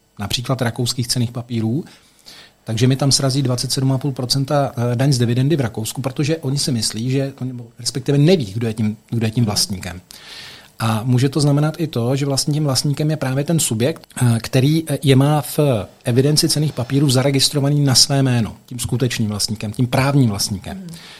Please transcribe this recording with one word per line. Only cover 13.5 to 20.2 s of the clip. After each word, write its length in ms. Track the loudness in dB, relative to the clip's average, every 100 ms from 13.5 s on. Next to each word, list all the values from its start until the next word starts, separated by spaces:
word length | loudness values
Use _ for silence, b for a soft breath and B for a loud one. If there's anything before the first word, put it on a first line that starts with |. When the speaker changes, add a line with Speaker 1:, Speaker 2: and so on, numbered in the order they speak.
| 0
Speaker 1:
subjekt, 480 | 0 0 0 -2 -12 0
eh, 180 | 2 2
který, 420 | 0 2 2 2 0
eh, 100 | -2
je 120 | 4 6
má 260 | 6 2
v 180 | 0 0 2 2 -4 -8
evidenci 460 | 0 2 4 2 2
cenných 240 | 0 0
papírů 360 | -2 -2 2 2
zaregistrovaný 760 | 2 2 2 0 0 0 2 4
na 100 | 4
své 280 | 4 4
jméno, 320 | 2 2 0 -6 -16
tím 140 | -10
skutečným 500 | -4 0 0 0 -2
vlastníkem, 420 | -2 -4 -4 -6
tím 160 | -2 0
právním 420 | 2 2 4